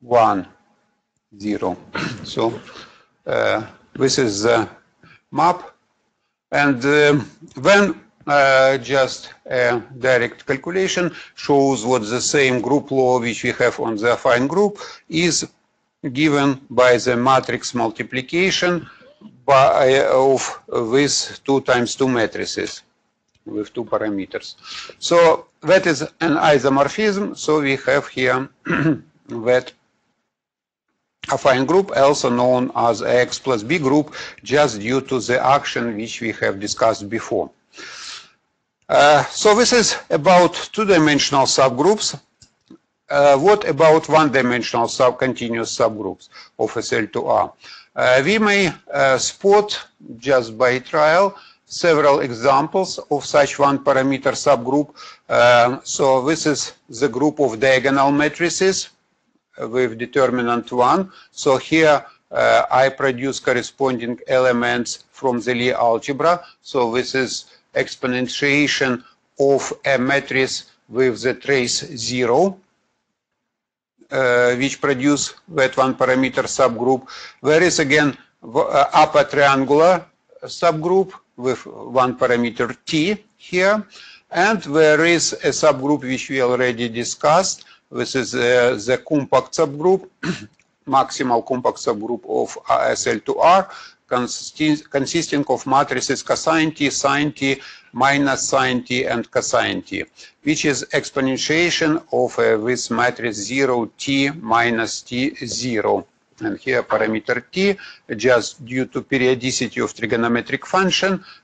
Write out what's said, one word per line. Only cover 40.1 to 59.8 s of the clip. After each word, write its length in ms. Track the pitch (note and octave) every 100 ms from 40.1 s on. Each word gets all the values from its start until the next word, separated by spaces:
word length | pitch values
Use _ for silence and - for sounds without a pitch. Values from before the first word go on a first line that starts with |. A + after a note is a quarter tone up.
about 440 | E3 D3+ F3+ E3+ - -
two-dimensional 720 | - G#3 F3 D3+ C#3+ - C#3+ B2+
subgroups. 720 | - C3 B2 E3 G#3+ - - _ _ _ _ _ C3 _ _ -
Uh, 280 | C#3+ C#3+ C#3
what 280 | F3+ G#3 -
about 400 | C#3+ D#3+ D#3 D3+
one-dimensional 800 | D3 D3+ C3 B2 B2 A2+ B2+ A#2
sub-, 300 | - B2+ B2
continuous 580 | C3 - A#2+ A#2 A2 -
subgroups 520 | A2+ G#2+ G2 F#2 - - - -
of 180 | G#2+ A#2
S 160 | -
L 140 | A#2+ G#2
two 200 | - -
R? 260 | A2 E2+ - - - _
Uh, 280 | - B2+ B2+
we 140 | C#3+ A3
may, 340 | G#3+ G3+ F3+ - -
uh, 260 | C#3+ C3+ B2+
spot, 680 | - - G3 G3+ G#3 - - _ - A#2
just 400 | C3 C3 A2+ A2
by 200 | B2+ B2+
trial, 580 | - D#3+ D3+ E3+ G3 G3 - _ _
several 540 | - F3 D3+ D3 C#3
examples 760 | C#3 A#2 C3 C3+ D#3 G3 F#3 - -
of 140 | C#3+
such 340 | - D3+ C#3 -
one-parameter 720 | C#3 C#3 D3 C3 C3+ C3+ C3+
subgroup. 640 | A#2 D3+ C3 A#2+ C#3+ C#3 - - - -
Uh, 500 | A#2+ A#2+ A#2+ A#2+ C3
so 360 | - - C#3+ C3
this 240 | C3+ D3+ D#3
is 260 | C#3 - - -
the 200 | A#2 C#3
group 300 | A#2+ D3+ D3
of 220 | C3+ A2
diagonal 500 | C3+ C3 C3 C#3 C#3
matrices 800 | C#3+ D3+ D3 E3+ - F#3+ F#3+ - _ _ _ _ _ _ -
with 400 | A#2 B2